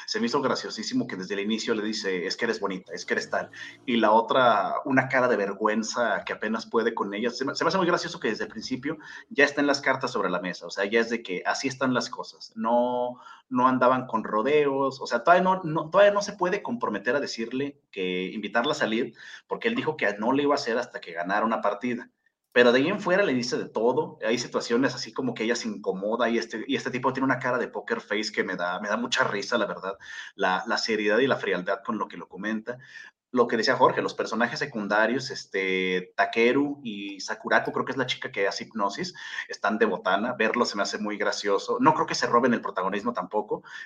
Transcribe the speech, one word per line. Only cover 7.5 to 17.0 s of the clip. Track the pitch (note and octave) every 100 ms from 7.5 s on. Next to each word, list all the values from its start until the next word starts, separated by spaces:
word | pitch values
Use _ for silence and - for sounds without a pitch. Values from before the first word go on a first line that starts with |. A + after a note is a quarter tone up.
se | -
me | E3
hace | F#3+
muy | F3
gracioso | E3+ - -
que | A#2+
desde | G#2+ G#2+
el |
principio | A2 - C3 C#3+ D#3+ - - -
ya | A#2 C#3+
estén | D3+ C#3+
las | C#3
cartas | C3+ C3 B2+
sobre | A2 F#2
la | F2+
mesa, | F2+ - E2+
o |
sea, | G2 G2+
ya | A2+
es | A2+
de | A2+
que | - A2+ G2+
así | - C3+
están | - C3
las | A#2+ -
cosas, | - - - - A2+
no, | A2+ A#2+ B2 B2 B2 B2 - - _
no | B2+ B2+
andaban | B2+ B2+ B2+ A#2+
con | G#2+
rodeos, | - G#2+ C3 D3+ C#3+ C3+ C3+ -
o | -
sea, | A#2+
todavía | E3+ F3+
no, | F#3 F#3
no, | D#3 D#3 D#3
todavía | F#3+ G3+
no | G3+
se | G3+
puede | - F3+ G3+
comprometer | B2 A#2+ G#2+ G2+